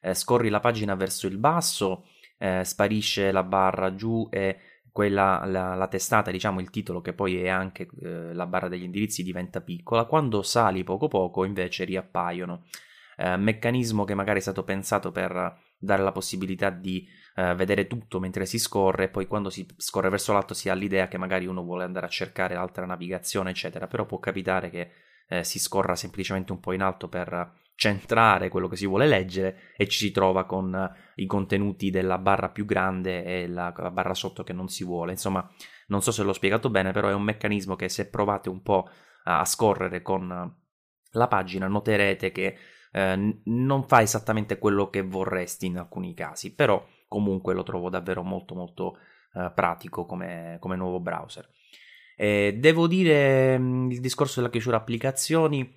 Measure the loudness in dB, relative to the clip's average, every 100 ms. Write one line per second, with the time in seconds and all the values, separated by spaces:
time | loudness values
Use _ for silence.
0 | -2 -4 2 2 4 2 2 2 0 0
1 | -2 -2 -4 2 2 2 0 0 -2 -2
2 | _ _ -20 _ -2 -2 -2 0 2 2
3 | 0 0 2 2 2 2 2 2 -2 -2
4 | -2 -2 0 -2 -2 -4 -14 _ _ 0
5 | 2 4 4 4 0 -2 -2 -2 -2 -2
6 | 2 2 2 -2 -2 -2 -4 -6 -6 -6
7 | -6 -2 0 2 2 0 -2 -8 -14 -12
8 | -10 -10 -8 -6 -2 -2 -2 -6 -4 -2
9 | -2 -2 -4 -6 -6 -8 -8 -10 0 0
10 | 4 2 2 0 2 4 4 2 -2 -2
11 | 0 2 2 0 -2 -2 -4 -4 -4 -4
12 | -4 -4 -4 -4 -8 -10 _ -20 -20 -20
13 | -20 -4 -2 2 2 2 0 0 0 0
14 | 0 -2 0 0 0 -6 -4 -4 0 -2
15 | -2 -4 -4 -2 -4 -6 _ _ 0 2
16 | 2 0 -6 -6 -6 -2 -2 -2 -6 -6
17 | -8 -20 -12 -2 0 0 2 2 0 -4
18 | -6 -6 -4 -4 -4 -2 -2 2 2 4
19 | 0 -2 -2 -2 -4 -8 -14 -10 -4 0
20 | 2 0 2 2 0 -6 -2 -2 0 0
21 | 0 -4 -2 -2 -2 -6 -6 -6 -4 -6
22 | -6 -6 -6 -2 -2 -2 -6 -6 -6 -6
23 | -6 -6 -4 -2 -2 -4 -8 -8 -6 -4
24 | -4 -4 -4 -4 0 -2 -2 -8 -10 _
25 | _ _ _ -4 -4 -4 -2 0 0 -2
26 | -4 -8 -4 -4 -4 -6 -4 0 -2 -2
27 | -8 -8 -6 -6 -6 _ _ -2 0 0
28 | 0 6 8 6 4 -2 -2 -2 0 4
29 | 6 4 2 0 -2 -2 -20 -2 0 2
30 | 0 4 4 4 0 -2 -2 -2 -4 -6
31 | -20 -8 -2 -2 0 0 0 -2 0 0
32 | 0 2 2 2 0 -4 -2 0 0 -2
33 | -4 -4 -4 -4 -4 -4 -6 -6 -6 -2
34 | -2 -2 -6 -10 -10 -8 -8 -8 -6 -4
35 | -4 -4 -2 -2 -4 _ -20 -20 -4 0
36 | 0 0 0 2 2 2 2 2 2 2
37 | 0 0 -2 -2 -2 -2 -2 -6 -4 -4
38 | -4 0 0 0 -4 -6 2 2 2 -12
39 | _ _ 0 2 2 4 4 4 0 -4
40 | -2 -2 -2 -6 -8 -12 _ _ _ _
41 | _ 2 4 2 0 -2 0 0 2 4
42 | 4 2 -2 -2 -4 -4 -20 -20 _ 0
43 | 0 2 0 -2 -4 0 2 0 6 6
44 | 6 0 0 -2 -2 0 2 4 2 -2
45 | -4 -4 -2 -2 -4 -6 -4 -4 -8 -10
46 | -10 -8 -10 -8 -12 2 4 4 0 _
47 | _ -2 0 0 0 -2 -2 -4 -4 -4
48 | -4 -4 -4 -6 -8 -12 -12 -6 -8 -8
49 | _ _ _ -8 -4 0 0 -2 -10 -10
50 | -8 -8 -10 -10 -12 -10 -8 -4 -4 -4
51 | -4 -6 -10 -18 -20 _ _ -20 -20 -20
52 | _ _ 2 4 4 6 6 6 4 4
53 | 6 6 6 6 6 4 2 0 0 -2
54 | -4 0 0 0 0 0 0 0 0 -2
55 | -2 -2 0 4 4 2 -4